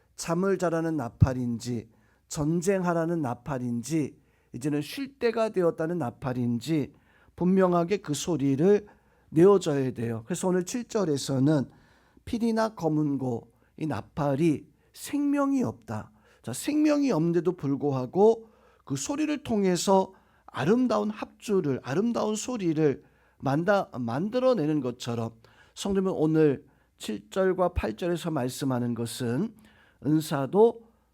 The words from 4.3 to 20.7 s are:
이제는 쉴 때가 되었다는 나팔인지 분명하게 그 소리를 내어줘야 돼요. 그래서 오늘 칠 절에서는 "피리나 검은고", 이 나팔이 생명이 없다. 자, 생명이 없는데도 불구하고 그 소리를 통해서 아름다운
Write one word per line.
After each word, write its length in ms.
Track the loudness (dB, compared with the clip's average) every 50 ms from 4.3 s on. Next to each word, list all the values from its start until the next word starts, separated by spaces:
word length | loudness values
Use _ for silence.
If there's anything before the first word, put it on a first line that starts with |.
| _ _ _ _ -12
이제는 280 | -6 -4 -2 -2 -2
쉴 380 | -4 -6 -8 -10 -10 -10 -8 -4
때가 300 | -2 -2 0 0 -2 -2
되었다는 480 | 0 0 2 2 0 0 -2 -4 -2 -2
나팔인지 960 | -4 -4 -6 -6 -6 -4 -2 -2 0 0 -2 -2 -2 -2 -2 -2 -2 -4 -8 _ _ _ _ _ _ _ _
분명하게 640 | -2 0 2 4 4 4 4 4 2 2 0 -2 -4
그 160 | -4 -4 -6
소리를 760 | -4 -4 -2 -2 0 0 2 2 4 4 4 4 4 2 -4 -20 _ _ _ _ _ _ -2
내어줘야 640 | 2 6 8 8 8 6 4 2 0 0 0 -2
돼요. 320 | -2 -4 -4 -4 -4 -6 -6
그래서 220 | -6 -6 -2 0 0
오늘 180 | 0 0 0
칠 200 | -2 -4 -8 -6
절에서는 840 | -4 -2 -2 0 0 0 0 -2 -2 0 2 4 4 4 2 0 -2 -8 -20 _ _ _ _ _ _ _ _ -12
"피리나 500 | -6 -4 -2 0 0 2 2 0 -2 -2
검은고", 720 | -2 -2 0 2 2 0 0 0 -2 -2 -2 -4 -4 -6 -12 _ _ _ _ _ -8
이 80 | -6
나팔이 800 | -4 -4 -6 -8 -8 -4 -2 0 0 2 2 2 2 2 0 -4 -12 _ _ _ _ -20
생명이 720 | -16 -10 -6 -4 -2 0 0 0 0 0 0 0 0 0
없다. 480 | -2 -4 -6 -10 -10 -8 -8 -10 -10 _ _ _ _ _ _
자, 120 | -10 -10 -8
생명이 580 | -6 -4 -2 0 2 4 4 4 4 2 2
없는데도 420 | 2 2 2 2 2 2 0 0 -2
불구하고 960 | -2 -2 -2 -2 0 0 -2 -2 -2 -4 -2 2 4 6 6 4 4 -2 -16 _ _ _ _ _ _ _
그 140 | -6 -6 -6
소리를 400 | -4 -4 -4 -2 -2 -2 -2 -4 -4
통해서 720 | -2 0 2 2 2 2 2 2 4 4 4 4 2 -4 -18 _ _ _ _ _
아름다운 640 | -12 -6 -2 0 2